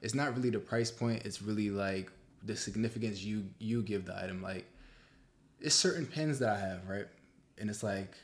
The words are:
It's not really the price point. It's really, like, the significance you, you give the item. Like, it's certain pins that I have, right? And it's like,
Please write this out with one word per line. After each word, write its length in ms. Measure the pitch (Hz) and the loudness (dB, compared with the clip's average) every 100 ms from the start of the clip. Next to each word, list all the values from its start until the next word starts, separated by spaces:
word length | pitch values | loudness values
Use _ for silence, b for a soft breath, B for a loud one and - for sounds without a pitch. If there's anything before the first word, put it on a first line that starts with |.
It's 140 | 110 | -2
not 220 | 131 143 123 | 0 2 2
really 140 | 123 | 2
the 100 | 110 | 2
price 320 | - 117 113 | 0 0 0
point. 340 | - 117 110 107 | 0 0 0 -2
It's 160 | - | -4
really, 280 | 104 107 104 | -2 2 2
like, 420 | 98 98 95 92 - - - | 2 0 0 -4 -12 -20 -12
the 100 | 104 | -6
significance 680 | 104 - 107 117 117 113 98 | -4 -2 0 0 0 -2 -2
you, 240 | 104 107 95 - | -2 -2 -4 -4
you 240 | 110 120 | 0 0
give 220 | 104 101 | 2 0
the 120 | 90 95 | -2 -4
item. 260 | 92 92 | -4 -4
Like, 240 | 95 92 - - B B B B B B - - | -4 -6 -8 -18 B B B B B B -20 -4
it's 140 | 151 | 2
certain 320 | - 190 175 131 | 4 4 2 -2
pins 320 | 151 156 127 | 0 2 4
that 120 | 113 | 4
I 100 | 101 | 4
have, 280 | 95 90 95 | 0 -4 -4
right? 200 | 101 - - - - - - | -4 -6 -12 -20 -20 -20 -6
And 140 | 104 | -4
it's 140 | 101 | -2
like, 320 | 107 98 95 - | 0 -2 -4 -10